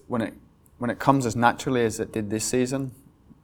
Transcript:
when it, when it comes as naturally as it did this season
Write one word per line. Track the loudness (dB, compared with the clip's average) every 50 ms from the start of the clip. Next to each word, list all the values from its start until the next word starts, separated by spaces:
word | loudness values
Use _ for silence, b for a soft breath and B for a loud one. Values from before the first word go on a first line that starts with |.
| -10 -6
when | -4 -2
it, | -2 -4 -6 -10 -20 -20 -20 _ _ -20 -12 -6
when | -4 -4
it | -2 0
comes | 4 4 4 4 4
as | 0 0
naturally | 4 4 4 4 2 0 -2 0 2 2
as | 0 0 -2
it | -6 -4
did | -4 -6 -4 -2
this | -4 -4 -2
season | 0 0 0 0 0 0 -4 -4 -6 -8 -12 -20 -20 -20 _ -20 -20 -20 -16